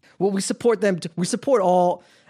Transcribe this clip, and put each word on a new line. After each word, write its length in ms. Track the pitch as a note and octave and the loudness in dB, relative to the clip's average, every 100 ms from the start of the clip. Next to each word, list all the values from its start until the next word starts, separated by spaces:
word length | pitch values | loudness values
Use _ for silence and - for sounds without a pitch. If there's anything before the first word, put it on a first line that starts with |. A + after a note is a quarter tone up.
| _ - | _ -4
Well, 120 | F#3+ | -2
we 120 | G3 | -2
support 400 | - - A#3+ G#3 | -4 -2 0 2
them. 180 | G3+ F3 | 0 -2
T-, 80 | E3+ - | -6 -6
we 80 | |
support 380 | F3 A3+ - B3 | -4 -4 0 2
all. 400 | F#3 F3+ F3 - - _ _ | 4 2 2 -2 -8 _ _